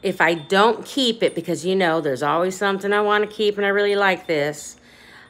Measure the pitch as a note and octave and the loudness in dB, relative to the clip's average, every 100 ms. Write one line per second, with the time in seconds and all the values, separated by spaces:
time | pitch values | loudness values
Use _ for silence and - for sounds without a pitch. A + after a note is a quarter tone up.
0 | G3 F#3 E3 E3+ D3 F#3+ A3+ G#3+ - C#4 | -4 2 2 0 0 4 4 2 -4 -2
1 | B3 A3+ E3 E3+ E3+ D#3 F3 F#3+ E3+ D#3+ | 0 2 0 0 -6 -4 -2 0 2 0
2 | D3 B2+ D3 D#3+ F#3 F#3 G3+ G3 G3+ G#3 | 0 -2 0 0 0 -2 -2 -2 0 0
3 | G#3 G#3 G#3 - G#3 G3+ G3+ G3+ G3+ G3+ | 2 0 0 -2 -2 0 0 2 2 2
4 | G3 F3+ - D3+ D3 D3+ - - - - | 2 0 -2 -2 -2 -6 -14 -20 -20 -20
5 | - - | -20 -20